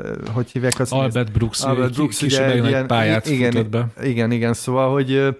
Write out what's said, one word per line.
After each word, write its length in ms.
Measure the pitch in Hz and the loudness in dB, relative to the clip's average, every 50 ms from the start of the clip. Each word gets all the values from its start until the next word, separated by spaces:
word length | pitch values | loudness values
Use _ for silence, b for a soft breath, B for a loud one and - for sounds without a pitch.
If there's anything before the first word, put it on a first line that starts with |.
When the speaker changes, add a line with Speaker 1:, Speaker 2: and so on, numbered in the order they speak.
| 52 52 55 - - - 110 | -8 -8 -8 -8 -8 -6 -4
Speaker 1:
hogy 180 | 123 123 - | -4 -4 -4
hívják 280 | - 127 120 127 120 - | -4 -2 -2 -2 0 0
azt? 120 | 131 120 131 | -2 -2 0
Speaker 2:
Albert 400 | 131 135 127 113 123 123 107 104 | 0 0 0 0 -2 -2 0 0
Brooks, 300 | 107 117 110 - - 139 | 0 0 0 -2 -4 -2
Speaker 1:
Albert 260 | 135 135 127 127 127 | 0 0 2 0 0
Speaker 2:
ki-, 40 | 120 | 0
Speaker 1:
Brooks, 220 | 139 151 143 - - | 0 -2 -2 0 -2
Speaker 2:
később 200 | 147 139 135 135 | 0 0 2 2
Speaker 1:
ugye, 80 | 135 135 | 2 2
Speaker 2:
bejön 160 | 127 123 117 | 2 2 2
egy 60 | 117 | 2
Speaker 1:
ilyen, 160 | 139 135 131 | 2 0 0
Speaker 2:
pályát 420 | 123 120 113 110 107 110 110 - 156 | 0 2 2 2 2 2 0 0 0
Speaker 1:
igen, 220 | 147 127 123 120 | 0 2 2 2
Speaker 2:
futott 180 | 120 117 110 107 | 2 0 -2 0
be. 180 | 110 117 123 117 - - - | -2 -2 -2 -2 -6 -4 -2
Speaker 1:
igen, 280 | 135 120 117 113 113 | -2 0 0 0 0
igen, 220 | 120 117 117 117 117 | 0 0 0 0 -2
szóval, 380 | - - 131 127 131 131 131 135 | -2 -2 -2 0 0 2 2 2
hogy, 440 | 143 135 127 135 135 139 139 131 - | 0 0 2 2 2 2 2 0 -2